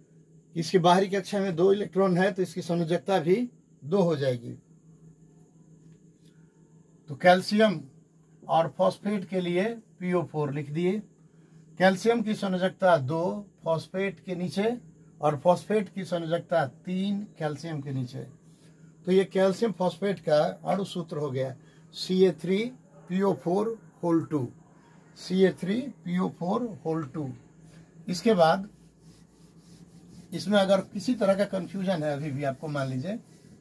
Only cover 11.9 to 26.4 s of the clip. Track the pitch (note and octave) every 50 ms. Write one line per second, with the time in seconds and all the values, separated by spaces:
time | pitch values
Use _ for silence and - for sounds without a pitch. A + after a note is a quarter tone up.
11.9 | F#3+ F#3 - A3+ A#3 A#3+ G3+ G#3+ G#3+ - - G3 F#3 F3+ F#3 F#3 F3+ - F#3+ F#3
12.9 | E3+ D#3 C3 B2 D#3+ E3 E3+ F#3+ G#3 G#3 G#3 - - _ - E3 E3 D#3 D#3+ -
13.9 | - F#3+ G3 G3 - - - F#3+ F3+ E3+ F3+ F3+ - F#3 G#3 A3+ B3 A#3+ - -
14.9 | - _ - - - - - D3+ D3 C3 - F3 F3+ F3 - - G#3 G#3+ G3+ -
15.9 | - G3 F#3 - F3+ E3+ E3 D#3+ E3 E3 E3 - F3 E3 D3 C3 - - - F3+
16.9 | F3+ F#3 F#3+ G3+ G3+ G3 G#3 - - - D#3+ D3+ D3+ C#3+ - E3 D#3 C#3+ C3+ C#3+
17.9 | C3+ C3 B2+ B2 - C3+ - - - - _ - - _ _ - - _ - -
18.9 | - _ - F3+ F3+ F#3+ F#3+ F#3 - G3 F#3+ F#3+ F#3 - A#3 A3+ F3+ - F#3 F3
19.9 | - - G3 G3+ F#3+ - - - D3+ D3+ D#3+ F#3 F3+ - D#3+ D#3+ F3+ F#3+ G3+ -
20.9 | - F3+ D#3+ - E3 D3 D3 C#3+ B2+ C3 C3 C3 B2+ - - - - - - -
21.9 | - - - - F#3 F#3 F#3 F#3 D#3+ - - E3+ F#3+ G3+ A3+ B3 - - - _
22.9 | - - - - F3 F#3+ G3 - E3+ - - E3+ F3 G3+ G#3+ A3+ A3+ - - -
23.9 | - - - E3+ E3 E3 - - D#3 D3 B2 A#2 - - - _ - - - -
24.9 | - - - - - - - - F3+ F#3 F#3+ F#3 - - - F3 G3+ B3 C#4 C#4
25.9 | - - - F3 F3 F3+ F#3 - - -